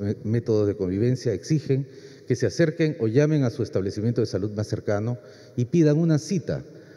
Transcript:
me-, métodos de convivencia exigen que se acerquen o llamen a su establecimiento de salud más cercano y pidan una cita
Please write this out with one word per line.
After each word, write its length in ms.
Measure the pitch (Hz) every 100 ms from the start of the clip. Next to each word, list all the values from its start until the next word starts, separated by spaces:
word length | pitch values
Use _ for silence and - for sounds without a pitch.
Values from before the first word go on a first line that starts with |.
me-, 160 | 101 - 104
métodos 420 | 117 117 107 104
de 80 | 95
convivencia 560 | 90 98 120 131 123
exigen 560 | 98 - 156 - 135 139 - - - -
que 80 | 123
se 120 | 110
acerquen 500 | - 165 160 156 143
o 80 | 113
llamen 360 | 120 151 151
a 60 | 127
su 120 | -
establecimiento 560 | 107 101 98 104 113 117
de 80 | 110
salud 240 | 95 104
más 160 | 104 104
cercano 500 | 104 - 104 113 123 - - - -
y 100 | 117
pidan 320 | 175 151 147
una 200 | 165 151
cita 480 | - 190 104 76 - - -